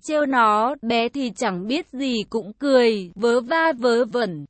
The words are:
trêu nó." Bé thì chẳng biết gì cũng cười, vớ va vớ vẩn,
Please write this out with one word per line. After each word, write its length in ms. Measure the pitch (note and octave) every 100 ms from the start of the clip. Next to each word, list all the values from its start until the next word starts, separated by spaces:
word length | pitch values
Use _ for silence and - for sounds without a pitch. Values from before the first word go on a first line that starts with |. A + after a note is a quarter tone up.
trêu 240 | - D4+ C#4+
nó." 500 | B3+ A3 G#3 A#3+ D4
Bé 280 | A3+ A#3 A#3
thì 220 | C#4 B3 -
chẳng 320 | A3+ F3 G3+
biết 180 | D4 -
gì 300 | B3+ C4+ A#3 F#3
cũng 220 | A3+ G3+ -
cười, 520 | C#4+ B3+ A#3+ G#3+ F3 -
vớ 240 | A#3 B3
va 320 | A#3+ E4 D#4+ B3+
vớ 260 | A#3+ A#3 A#3+
vẩn, 400 | B3 G#3+ D#3